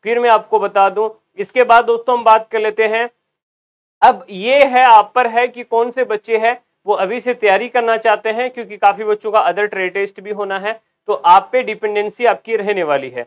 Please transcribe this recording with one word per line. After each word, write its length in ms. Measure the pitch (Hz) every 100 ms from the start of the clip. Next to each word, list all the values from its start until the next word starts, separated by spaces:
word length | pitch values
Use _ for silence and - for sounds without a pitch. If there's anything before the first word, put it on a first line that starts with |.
| 208
फिर 140 | 240
मैं 100 | 240
आपको 300 | 220 220 214
बता 300 | 202 202 196
दूं, 200 | 190 220 220 _ 180
इसके 260 | 196 254
बाद 220 | 240 233 226
दोस्तों 320 | 233 233 240
हम 60 |
बात 240 | 226 220 220
कर 80 | 220
लेते 280 | 214 214 220
हैं, 220 | 220 233 _ _ _ _ _ _ _ _ _
अब 240 | 220 208 180
ये 280 | 190 220 277 277
है 180 | 254 254
आप 260 | 220 - 247
पर 120 | 240
है 180 | 226 247
कि 160 | 240 233
कौन 240 | 233 240
से 120 | 247 226
बच्चे 320 | 208 - 220
हैं 200 | 226 247 _ _ 196
वो 60 | 208
अभी 240 | 190 240
से 140 | 247
तैयारी 360 | 240 214 190 240
करना 260 | 240 226 226
चाहते 320 | 226 208 220
हैं, 180 | 220 254
क्योंकि 280 | 247 202 208
काफी 260 | 202 196
बच्चों 280 | 214 208 220
का 80 | 208
other 240 | 170 180 208
trade 260 | 196 180
test 280 | 190 196 202
भी 100 | 196
होना 260 | 208 202 190
है, 200 | 202 226 _ _ -
तो 60 | 202
आप 340 | 170 185 190
पे 120 | 254
dependency 600 | 214 208 214 208 208 196 240
आपकी 280 | 190 - 220
रहने 260 | 196 202
वाली 260 | 160 139 131
है। 140 | 123